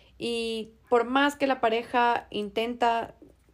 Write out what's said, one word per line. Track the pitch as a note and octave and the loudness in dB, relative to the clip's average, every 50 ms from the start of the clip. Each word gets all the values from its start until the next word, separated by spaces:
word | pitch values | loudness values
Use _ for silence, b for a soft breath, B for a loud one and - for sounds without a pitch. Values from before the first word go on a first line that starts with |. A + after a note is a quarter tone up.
| b b b | b b b
Y | b - A#3 A#3 A#3 A3+ A3+ A3+ A3 G#3+ - - _ _ - | b -6 -6 -4 -4 -4 -4 -4 -6 -8 -10 -14 _ _ 2
por | B3+ A#3 A3+ | 2 2 2
más | A#3+ C4 C#4 C#4 C#4+ C#4+ | 2 2 2 2 2 2
que | - C#4+ C4+ | 0 0 0
la | C4 B3+ | 0 2
pareja | - A3+ A3+ A#3 A#3+ - - B3 A#3+ A#3+ A#3+ - - - | 2 2 2 0 -2 -2 0 2 2 4 2 0 -2 -6
intenta | - G3+ G#3 G3+ - A3 A3+ A#3+ A#3+ A#3+ B3 A#3 A3+ A3+ A3+ - - _ - - - _ _ _ | -8 -6 -6 -6 -4 -4 -4 -4 -2 0 0 2 2 0 -2 -6 -10 _ -20 -20 -20 _ _ _